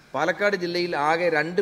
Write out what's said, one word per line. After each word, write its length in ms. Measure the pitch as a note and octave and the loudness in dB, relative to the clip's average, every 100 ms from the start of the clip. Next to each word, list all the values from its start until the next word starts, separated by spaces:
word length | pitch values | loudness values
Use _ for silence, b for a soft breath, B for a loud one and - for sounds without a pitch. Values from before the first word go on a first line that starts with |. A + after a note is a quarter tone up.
| - | -10
പാലക്കാട് 400 | C3+ D#3+ F3+ G#3 G3 | -2 -2 0 0 0
ജില്ലയിൽ 300 | F3 F3 F3 D#3+ D3 | -2 -2 -2 0 0
ആകെ 180 | E3 F3 | 2 2
രണ്ട് 260 | D#3 D#3 F3+ | 2 0 -2